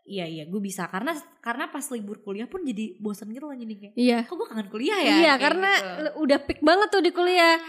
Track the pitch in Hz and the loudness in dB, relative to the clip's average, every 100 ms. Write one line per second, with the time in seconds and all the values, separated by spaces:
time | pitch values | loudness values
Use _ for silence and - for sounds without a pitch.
0 | - 190 165 160 151 208 196 190 170 185 | -12 -8 -8 -8 -8 -6 -6 -6 -6 -4
1 | 277 311 - _ 233 240 339 294 - 240 | -6 -6 -10 _ -8 -6 -6 -8 -8 -8
2 | 202 208 202 202 254 370 285 214 220 - | -8 -10 -10 -10 -8 -8 -6 -6 -8 -8
3 | 208 196 214 247 302 254 226 202 202 233 | -8 -8 -12 -12 -12 -12 -12 -14 -8 0
4 | 247 233 233 349 466 220 196 214 294 403 | 2 2 -2 -8 -8 -8 -8 -4 -2 0
5 | 285 302 320 269 294 349 381 381 190 - | 4 6 6 6 2 2 2 2 0 -6
6 | 302 302 285 277 - - 302 370 415 392 | -6 -2 2 2 0 0 4 6 4 2
7 | 330 359 359 359 330 330 | 2 2 2 6 6 4